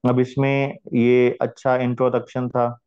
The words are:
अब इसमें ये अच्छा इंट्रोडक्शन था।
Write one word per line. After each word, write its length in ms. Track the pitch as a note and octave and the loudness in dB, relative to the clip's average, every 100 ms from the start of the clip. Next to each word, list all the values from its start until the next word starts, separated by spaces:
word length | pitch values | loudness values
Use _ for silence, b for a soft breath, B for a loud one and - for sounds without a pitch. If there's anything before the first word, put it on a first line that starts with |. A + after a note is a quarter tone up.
अब 160 | B2+ B2 | 2 0
इसमें 580 | B2 - C#3 C#3 C#3 - - | 0 0 0 0 -2 -6 -4
ये 460 | B2 A#2+ B2 B2 - | 0 4 4 2 0
अच्छा 360 | C3 - C3+ B2+ | -6 -4 -2 0
इंट्रोडक्शन 720 | B2 A#2+ B2+ B2 - B2+ B2 | -2 -2 0 -2 -4 -8 -4
था। 300 | B2 A#2+ A#2+ | -2 -2 -4